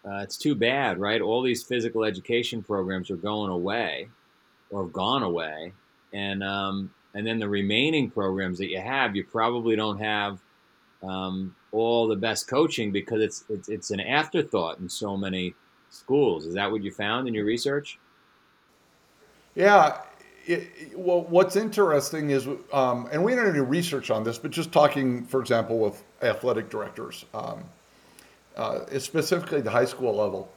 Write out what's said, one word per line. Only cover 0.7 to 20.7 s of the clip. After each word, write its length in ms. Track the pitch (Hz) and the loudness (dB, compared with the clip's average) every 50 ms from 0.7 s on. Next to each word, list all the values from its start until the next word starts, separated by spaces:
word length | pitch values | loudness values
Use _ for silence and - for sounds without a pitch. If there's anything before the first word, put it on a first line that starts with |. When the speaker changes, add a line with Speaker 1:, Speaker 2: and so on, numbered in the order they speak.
| 131 143 135 110 90 87 | 2 2 0 0 0 0
Speaker 1:
right? 220 | 98 101 110 113 | 0 0 0 0
All 220 | 101 101 113 123 | 0 0 0 0
these 200 | 131 127 120 - | 2 0 0 -2
physical 420 | - - 127 120 113 117 - 113 110 | -4 -4 -2 -2 -2 -2 -2 0 0
education 580 | 107 101 92 - - 120 120 117 - 120 113 | 0 -2 -4 -4 -2 -2 0 0 -2 -6 -8
programs 480 | 98 - 107 98 92 92 95 92 90 - | -4 -4 -2 -2 -2 -2 -2 -4 -4 -4
are 60 | 98 | -6
going 340 | 85 85 104 107 107 104 95 | -6 -4 -4 -2 -2 -2 -2
away 580 | 90 87 87 98 104 120 110 82 73 62 - 113 - _ _ _ _ _ _ _ _ _ _ _ | -2 -2 -2 -2 -2 -2 -2 -4 -4 -8 -10 -12 -18 _ _ _ _ _ _ _ _ _ _ _
or 120 | - 101 92 | -6 -6 -6
have 80 | 85 | -4
gone 300 | 80 95 92 110 131 139 | -4 -2 0 0 2 2
away. 500 | 113 92 85 85 80 78 76 78 80 90 98 _ _ _ _ _ _ _ | 0 0 -2 -2 -4 -6 -8 -10 -12 -14 -16 _ _ _ _ _ _ _
And, 320 | - 101 101 98 98 98 98 | -8 -6 -4 -4 -4 -4 -4
um, 480 | 98 98 98 98 98 98 98 98 95 - _ _ _ - | -4 -4 -2 -2 -2 -4 -4 -6 -8 -12 _ _ _ -10
and 120 | 101 104 | -6 -4
then 120 | 113 113 113 | -4 -2 -2
the 100 | 107 101 | -2 0
remaining 640 | 104 101 98 98 104 117 135 156 160 151 131 113 | 0 0 0 2 2 2 2 2 2 2 0 0
programs 480 | - 110 98 95 92 95 98 90 90 87 | -2 -2 0 0 0 0 -2 -4 -4 -6
that 100 | 98 87 | -6 -6
you 120 | 90 92 | -6 -6
have, 360 | 95 117 135 139 127 113 98 | -6 -4 0 0 0 0 0
you 80 | 98 92 | -4 -6
probably 500 | _ - 117 113 117 123 120 113 117 110 | _ -2 0 0 0 0 0 0 0 0
don't 240 | 107 107 107 104 98 | 2 0 -2 -2 -2
have, 400 | 107 107 107 104 101 101 98 92 _ _ _ _ _ _ _ _ _ _ _ _ | -2 -2 -2 -2 -2 -4 -6 -10 _ _ _ _ _ _ _ _ _ _ _ _
um, 540 | 95 95 95 95 92 92 92 95 95 92 - _ _ _ | -10 -8 -6 -6 -4 -4 -4 -6 -6 -8 -12 _ _ _
all 340 | - 110 113 117 117 117 117 | -2 0 0 2 2 2 2
the 100 | 110 107 | 2 0
best 300 | 95 101 113 107 - - | 0 0 -2 -2 -4 -4
coaching 460 | - 127 139 165 165 - - 110 104 | -2 2 2 2 2 0 -2 -4 -2
because 280 | 98 101 98 - 117 107 | -2 -4 -2 -2 0 0
it's, 240 | 110 104 - - - - | 0 0 -2 -10 -8 -8
it's, 200 | 107 95 - - | -8 -8 -6 -8
it's 220 | 107 98 - - | -10 -8 -6 -6
an 100 | 104 95 | -4 -4
afterthought 800 | 82 92 131 147 156 151 - 175 143 - - 98 85 82 - - | -2 0 0 0 0 0 0 -2 0 0 0 0 0 -2 -4 -8
in 100 | 92 87 | -10 -10
so 280 | - - 110 101 98 | -8 -6 -6 -4 -4
many 380 | 98 98 95 92 92 90 90 - _ _ _ _ _ _ _ | -4 -4 -4 -4 -4 -4 -6 -8 _ _ _ _ _ _ _
schools. 560 | - - - - 131 147 139 113 87 78 76 | -20 -20 -4 0 2 4 4 4 2 0 -4
Is 80 | 82 87 | -6 -4
that 160 | 98 101 98 | -2 -2 -2
what 140 | 107 107 98 | -2 -4 -4
you 80 | 104 | -6
found 340 | 98 - 104 104 113 127 131 | -6 -4 -2 -2 -2 -2 -2
in 80 | 123 113 | -2 -2
your 100 | 107 104 | 0 0
research? 540 | 107 117 120 - 139 143 147 143 - - _ _ _ _ _ _ _ _ _ _ _ _ _ _ _ _ _ _ _ _ _ _ _ _ _ - _ _ _ _ _ _ | 0 0 0 0 -2 -2 -2 -4 -8 -18 _ _ _ _ _ _ _ _ _ _ _ _ _ _ _ _ _ _ _ _ _ _ _ _ _ -20 _ _ _ _ _ _
Speaker 2:
Yeah. 440 | 160 180 202 208 190 156 147 - - - - - - - - - - - | 4 6 8 10 10 8 6 4 -2 -12 -16 -20 -20 -20 -20 -20 -14 -2
It, 220 | - 170 151 - - | -2 -2 -2 -2 -8